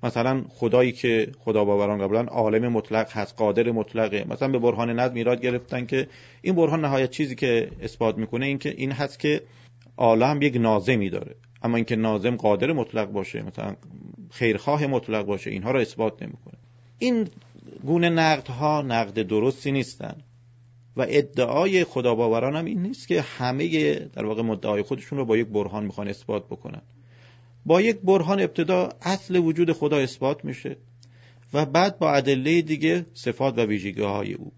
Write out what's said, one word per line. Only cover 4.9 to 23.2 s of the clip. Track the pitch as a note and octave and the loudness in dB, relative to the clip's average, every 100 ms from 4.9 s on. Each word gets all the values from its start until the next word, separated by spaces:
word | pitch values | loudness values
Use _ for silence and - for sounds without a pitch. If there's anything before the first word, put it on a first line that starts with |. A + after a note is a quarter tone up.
| A#2 | 0
نظم | B2+ B2 | -2 0
ایراد | A#2 B2 | 0 0
گرفتن | B2 B2 - C3 B2 | 0 -2 -4 -8 -4
که | C3 C3+ - - - | -4 -4 -10 -20 -10
این | - F#3 | -2 2
برهان | D#3+ D#3+ | 2 2
نهایت | D3+ C3+ C3 | 0 2 0
چیزی | - D3 B2 | -2 -6 -2
که | C3 A#2 G#2+ - | 2 2 0 -6
اثبات | A2+ - A2+ G#2 | -12 -2 0 0
می‌کنه | A2 A#2+ C3+ | -4 -4 -2
این | C#3 | -4
که، | D3 - | -6 -6
این | C3+ | -6
هست | B2+ C#3+ - | -4 -6 -2
که | D3+ D3+ - - - - - - | 0 0 -4 -20 -20 -20 -20 2
عالم | A#2+ A2+ B2 D3 | 4 6 6 4
یک | C#3+ B2 | 2 2
ناظمی | A2+ G#2+ G2 B2 G2 | 2 2 2 0 0
داره، | - - - _ - | -4 -8 -16 _ -8
اما | A#2 A#2 | -2 0
اینکه | A2+ A2+ | 0 0
ناظم | A2 G#2+ G#2 A#2+ | 0 0 0 0
قادر | A2+ G2+ B2 | 2 2 2
مطلق | D#3+ A#2 A#2 G2+ | 0 -2 -2 -4
باشه، | G2+ F#2+ - | -4 -6 -8
مثلاً | G#2 - G#2 G2 - - - - - | -10 -8 -8 -8 -14 -20 -20 -18 -20
خیرخواه | - A#2+ G2+ - D3 D3 | -2 0 2 0 0 2
مطلق | C3 A2+ A2 G2 | 0 0 -4 -2
باشه، | G2+ - | -4 -4
اینها | G#2 G2+ | -6 -2
را | C3+ | 0
اثبات | A2+ - F#2 - | 0 0 -2 -2
نمی‌کنه. | - - - - - - - - | -14 -14 -20 -20 -20 -20 -20 -4
این | B3 A#3+ G#3+ - - - - - C3+ | 0 0 -2 -6 -20 -20 -20 -14 -2
گونه | E3+ E3+ | 2 2
نقدها | E3 D#3+ D3+ C3 B2 D3+ D3+ | 4 4 2 -2 -2 0 0
نقد | C#3 A#2 G#2 G2 | 0 0 0 -2
درستی | G2 G#2+ A#2+ B2+ C#3+ | 0 2 2 0 -2
نیستن | C#3 B2 - G#2+ - - _ _ _ - - _ - | -2 -2 -8 -14 -14 -20 _ _ _ -20 -20 _ -4
و | B2+ | 0
ادعای | D3 C#3+ - A#2+ C3 F#3+ F#3+ | 2 2 0 0 2 2 2
خداباوران | E3+ - B2 A2+ A#2+ A2+ B2+ D3+ | 0 0 0 2 2 2 0 -2
هم | E3 | -4
این | G3 | -4
نیست | F3+ C4 - | -4 -8 -2
که | F3 | -2